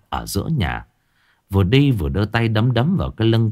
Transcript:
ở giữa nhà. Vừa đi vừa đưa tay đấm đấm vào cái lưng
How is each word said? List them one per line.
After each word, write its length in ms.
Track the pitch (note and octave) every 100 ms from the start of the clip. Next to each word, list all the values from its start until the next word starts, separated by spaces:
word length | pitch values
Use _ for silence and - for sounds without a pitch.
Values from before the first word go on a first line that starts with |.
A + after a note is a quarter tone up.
| _
ở 160 | B1+ A1+
giữa 220 | - -
nhà. 380 | D#3 D#2 A1+ - _ _ _ _ _ _
Vừa 140 | G2
đi 280 | F2+ C3 C#3+
vừa 180 | A2+ C#2+
đưa 160 | C#2 G#2+
tay 220 | A#2 A2+
đấm 260 | A2 B2
đấm 220 | A#2 C#3 F#3+
vào 140 | C#2
cái 160 | - A2+
lưng 240 | A2+ A2